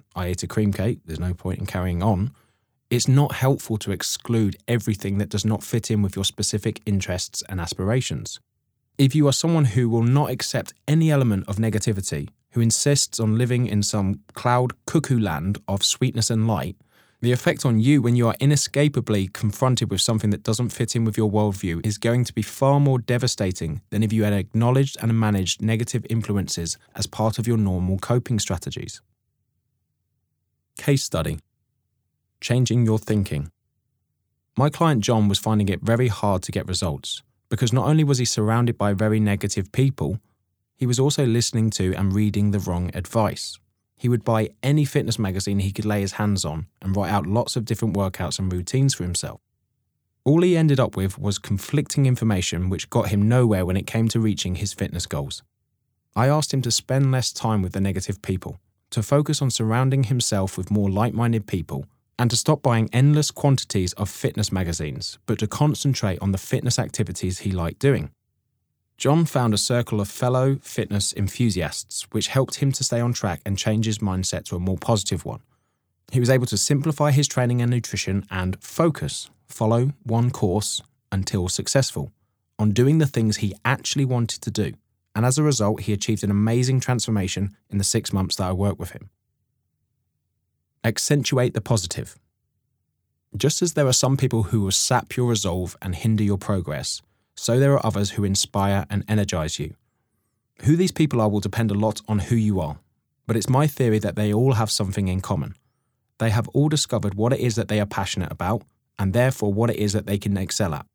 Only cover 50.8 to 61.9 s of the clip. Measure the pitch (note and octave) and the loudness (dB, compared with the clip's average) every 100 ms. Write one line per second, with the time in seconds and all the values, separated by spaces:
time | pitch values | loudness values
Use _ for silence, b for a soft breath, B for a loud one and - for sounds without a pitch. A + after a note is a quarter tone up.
50.8 | A#2+ G2 F#2+ - G#2 G2+ - G2 - D#3 | 2 0 -2 -2 -4 -4 -4 -4 0 -2
51.8 | C#3 - C3+ B2 A2 F#2+ - E2+ F2+ F#2 | 0 2 2 2 2 0 -2 -2 -2 -4
52.8 | - B2 F#2+ G2+ G#2 B2 B2 F#2+ F2+ F#2+ | -2 -2 0 2 4 4 4 2 0 -2
53.8 | - A#2 A2+ A#2 A2 F#2+ F2+ F2+ G2+ - | -2 -2 0 2 0 0 -4 -4 -6 -4
54.8 | F#2+ E2+ - D2 C#2 - _ _ _ _ | -6 -4 -6 -6 -8 -12 _ _ _ _
55.8 | _ _ _ G2+ C3 D3+ D3 C#3 A#2+ - | _ _ _ 0 2 2 0 -2 0 -2
56.8 | - C3+ C#3 C3 A#2+ - A#2 G#2+ F#2 G2 | 0 2 2 2 -2 -2 0 0 0 -2
57.8 | G2 F#2 - F#2 - F#2 - - _ _ | -2 -2 -6 -6 -4 -4 -6 -14 _ _
58.8 | _ - G#2 C#3+ D3+ D3 C3+ - A2 A#2 | _ -4 2 2 2 0 -2 0 0 2
59.8 | C3 C3+ A2 B2 - G2+ F#2+ - F#2 G#2 | 2 2 2 0 0 0 -2 -4 -2 0
60.8 | G2 F#2+ A#2+ A2 A#2 A2+ - F2+ D#2 C#2 | 2 2 0 0 0 0 -2 -4 -4 -8
61.8 | C#2 | -10